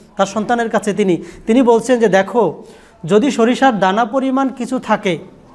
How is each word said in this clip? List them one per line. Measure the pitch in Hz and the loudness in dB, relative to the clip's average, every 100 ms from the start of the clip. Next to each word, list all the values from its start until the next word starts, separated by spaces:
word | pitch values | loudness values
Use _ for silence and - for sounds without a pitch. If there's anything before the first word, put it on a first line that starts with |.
| - - | -14 -4
তার | 196 | -2
সন্তানের | 220 208 240 226 | -2 -2 -2 0
কাছে | 214 208 | -2 -2
তিনি, | 196 196 165 - - - | 0 0 0 -4 -10 0
তিনি | 240 | 2
বলছেন | 240 233 226 247 | 4 2 2 2
যে, | 220 | 2
"দেখো, | 190 196 233 180 - - - - _ 156 | 2 0 0 0 -2 -14 -20 -20 _ 0
যদি | 208 277 | 2 2
সরিষার | - 226 240 269 208 | 2 2 2 0 2
দানা | 185 202 233 | 0 2 0
পরিমাণ | 269 262 262 269 | 0 0 0 -2
কিছু | 269 233 254 | -4 -6 -6
থাকে, | - 208 196 156 - - - | -2 -2 -2 -4 -8 -20 -20